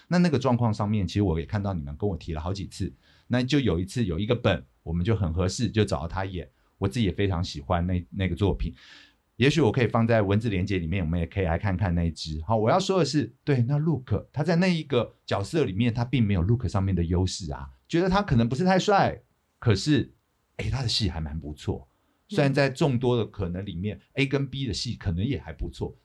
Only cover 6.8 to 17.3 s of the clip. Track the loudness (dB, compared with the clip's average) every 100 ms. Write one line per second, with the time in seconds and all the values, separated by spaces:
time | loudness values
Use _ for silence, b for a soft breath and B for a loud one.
6.8 | -4 0 0 2 0 0 -2 -6 -2 0
7.8 | 0 -2 -4 -4 -2 0 0 0 -4 B
8.8 | B B B B _ 0 2 4 2 4
9.8 | 2 2 2 4 4 2 0 -2 0 -2
10.8 | -2 -2 0 0 -2 -2 0 0 0 0
11.8 | 0 0 0 -2 -6 -8 -2 0 2 2
12.8 | 2 2 2 0 -2 -4 -2 0 2 0
13.8 | 0 -2 -2 -4 -4 -4 0 2 2 0
14.8 | 0 -2 -2 -6 -6 -4 -2 0 0 0
15.8 | 0 0 0 2 2 2 2 2 0 0
16.8 | 0 0 2 2 0